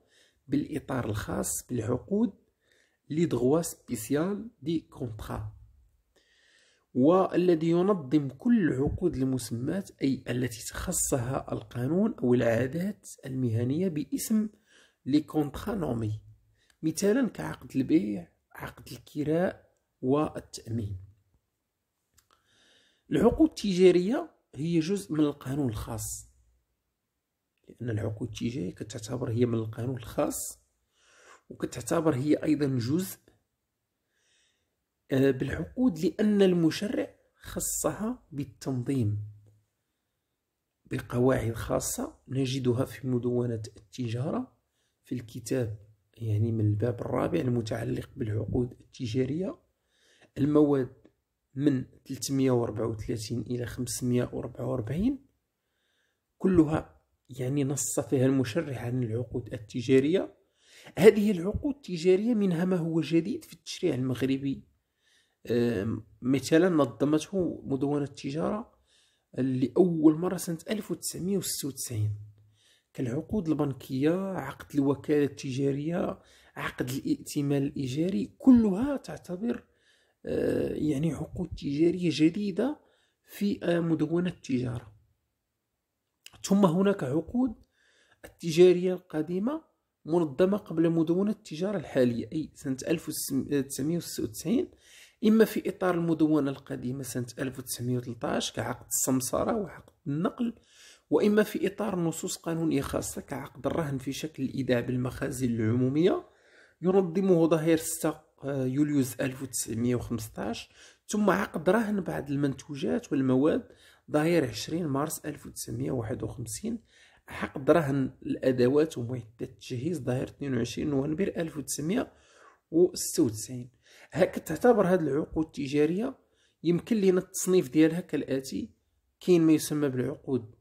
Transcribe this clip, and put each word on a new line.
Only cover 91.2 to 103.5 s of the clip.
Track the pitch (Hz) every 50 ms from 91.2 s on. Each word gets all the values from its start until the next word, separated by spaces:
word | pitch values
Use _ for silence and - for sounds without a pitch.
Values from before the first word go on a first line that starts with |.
| 202 208
التجارة | 214 - - - 160 151 175 202 208
الحالية، | 190 139 - - 139 127 123 120 117 - - -
أي | 160 147 - -
سنة | - - 143 131 131 - -
ألف | 165 160 - -
وتسعمية | 147 - - - 139 135 - 117 143 143 135 135 - - - 156 170
وستة | 175 - - - - -
وتسعين، | 107 107 - - 160 220 269 370 - - _ _ - - - - - _ _ -
إما | 214 214 220 220
في | 208 - - - -
إطار | 185 - 190 185 175
المدونة | 170 170 170 165 156 160 151 156 151 139 139
القديمة | 139 135 - - 139 131 127 123 131 139 135
سنة | 127 - 131 123 123 - -
ألف | 147 131 123 -
وتسعمية | 123 - - - 120 123 123 123
وثلاثة | 120 120 113 - - -
عشر | - - - - -
كعقد | - 113 117 120 - -
الصمسرة | - - - - - 131 131 127 - - - - - 240
وعقد | 226 208 160 - - - - _ _ _
النقل، | - 139 151 175 220 - - 247 233 - - _ _ _ - - - - _ _ -
وإما | 147 - 202 208 208 208 208
في | - - - -
إطار | 190 - - 208 220 190
نصوص | 180 170 165 156 - - 180 -
قانونية | - - 170 165 165 165 160 139 139
خاصة | 135 - - - - - - -
كعقد | - - 139 135 135 143